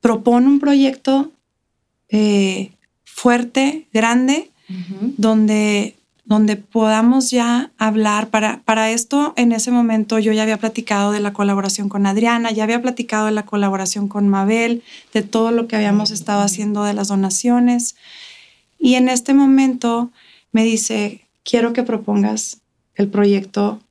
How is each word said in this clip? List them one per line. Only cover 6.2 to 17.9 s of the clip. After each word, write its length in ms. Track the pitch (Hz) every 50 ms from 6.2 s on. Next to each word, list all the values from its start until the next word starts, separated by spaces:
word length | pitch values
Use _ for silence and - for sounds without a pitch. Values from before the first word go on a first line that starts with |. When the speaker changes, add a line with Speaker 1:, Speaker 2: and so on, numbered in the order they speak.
| _
Speaker 1:
donde 320 | - 214 214 214 214 214 202
podamos 760 | - _ _ 226 220 214 214 220 226 240 254 269 254 247
ya 400 | 254 247 233 233 240 240 277 - _ _
hablar". 520 | 220 220 214 220 214 208 208 208 220 226
Para, 320 | - 220 208 214 - - _
para 280 | - 220 220 220 220
esto, 420 | 226 233 233 _ - 285 294 294 - -
en 160 | 247 240 233
ese 180 | 226 226 247
momento, 480 | 247 240 240 226 226 220 214 208 226 220
yo 140 | 214 226 214
ya 100 | 214 214
había 140 | 220 220 208
platicado 540 | 226 226 226 - - - 208 202 202 202 208
de 80 | 208
la 100 | 208 202
colaboración 560 | 202 202 208 202 202 196 196 196 196 - 208 196
con 180 | - 202 202
Adriana, 460 | 196 196 208 233 233 233 233 233 233
ya 120 | 226 214 214
había 160 | 220 233 240
platicado 460 | 240 254 247 240 233 233 226 214 214 214
de 40 |
la 140 | 214 214 208
colaboración 640 | 208 - 202 202 196 190 190 190 185 - 208 202 196
con 180 | 202 208 202 202
Mabel, 560 | 196 196 196 202 220 226 233 233 233 233 - - - - - _ _
de 80 | 220
todo 300 | 208 202 - 226 226 226
lo 160 | 233 233 233 226
que 100 | 226 220
habíamos 320 | 214 208 202 208 214 208
Speaker 2:
Ujú. 60 | 214
Speaker 1:
estado 260 | 208 - - 208 202
haciendo 420 | 202 202 196 214 214 208 208 208 208
de 100 | 208 202
las 140 | 208 196 196
donaciones. 880 | 202 196 196 190 190 - - 247 240 247 247 240 247 240 240 -